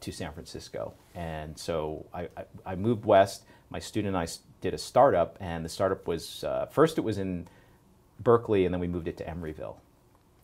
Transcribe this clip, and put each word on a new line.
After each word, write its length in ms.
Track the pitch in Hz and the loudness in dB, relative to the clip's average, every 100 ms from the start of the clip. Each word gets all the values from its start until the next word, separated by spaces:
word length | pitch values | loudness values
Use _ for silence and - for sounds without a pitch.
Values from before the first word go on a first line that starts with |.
to 100 | - | -12
San 220 | - 85 | -10 -10
Francisco. 640 | 80 69 - - - - - _ | -12 -14 -14 -12 -10 -10 -12 _
And 440 | 90 82 78 78 78 | -10 -8 -8 -10 -10
so 480 | - 82 78 78 - | -4 -2 -4 -6 -10
I, 140 | - 85 - | -10 -10 -12
I, 80 | - - | -16 -14
I 100 | - 92 | -10 -2
moved 280 | 107 113 | 0 2
west. 400 | 104 98 101 - - - - | 6 8 8 2 -18 -20 -14
My 120 | 90 | -12
student 340 | - 110 104 | -6 -4 -2
and 20 | 95 | -2
I 60 | |
s-, 180 | 82 - - - | -2 -6 -16 -8
did 120 | 92 | -6
a 40 | 85 | -4
startup, 580 | - 123 135 92 82 - | 0 6 6 6 2 -2
and 240 | 92 85 | -8 -6
the 40 | 82 | -6
startup 380 | - 98 95 - | -2 0 0 -4
was, 380 | 82 - - | -6 -6 -8
uh, 220 | 73 65 - | -4 -4 0
first 320 | - 160 160 | 4 4 2
it 20 | |
was 180 | 110 101 | -4 -2
in 300 | 95 87 87 - _ _ _ _ _ - | -4 -6 -10 -18 _ _ _ _ _ -2
Berkeley, 440 | - 117 113 101 | 4 4 6 4
and 80 | 90 | 4
then 80 | 90 | 0
we 60 | 87 | -2
moved 220 | 87 82 | -4 -6
it 80 | - | -8
to 60 | |
Emeryville. 520 | - 82 80 76 52 - _ _ _ _ _ _ | -8 -8 -8 -10 -12 -14 _ _ _ _ _ _